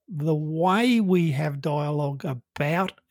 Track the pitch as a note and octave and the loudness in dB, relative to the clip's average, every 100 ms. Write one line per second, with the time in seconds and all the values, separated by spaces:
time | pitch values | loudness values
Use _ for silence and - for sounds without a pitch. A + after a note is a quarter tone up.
0 | - D3+ D#3 D3+ D3+ D#3+ F3+ G3+ B3 A#3 | -12 -4 0 0 -2 0 2 2 4 2
1 | F#3+ F3+ E3 C#3 D#3 C#3+ D#3 D3 D3 D3 | 4 2 2 0 -2 -4 -2 -2 -2 -2
2 | C#3+ C#3 D3 B2+ _ - D3 F3 F#3 - | -2 -4 -6 -8 _ -4 -2 0 -2 -6
3 | _ | _